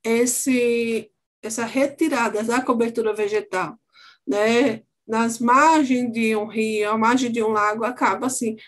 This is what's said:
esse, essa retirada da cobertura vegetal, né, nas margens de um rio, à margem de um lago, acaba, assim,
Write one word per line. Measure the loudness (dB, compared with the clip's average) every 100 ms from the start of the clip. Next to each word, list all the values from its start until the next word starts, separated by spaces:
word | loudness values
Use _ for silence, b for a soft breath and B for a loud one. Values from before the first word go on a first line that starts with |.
esse, | -2 2 2 0 0 0 2 0 0 -4 -6 _ _ _
essa | -10 -6
retirada | -4 0 -2 0 0 0 -2 -2
da | -2 -2
cobertura | 0 0 0 -2 -4
vegetal, | -2 -2 -2 -4 -6 -6 -10 _ b b b -4
né, | 0 2 2 2 -2 _ _ -6
nas | -2 -2 -2
margens | 2 6 6 4 2 0 -2
de | -2 0
um | 0 -4
rio, | -2 -2 0 0
à | 2
margem | 2 2 0
de | 0
um | 0
lago, | 0 0 -2
acaba, | -4 0 0 0 -4
assim, | -4 -6 -6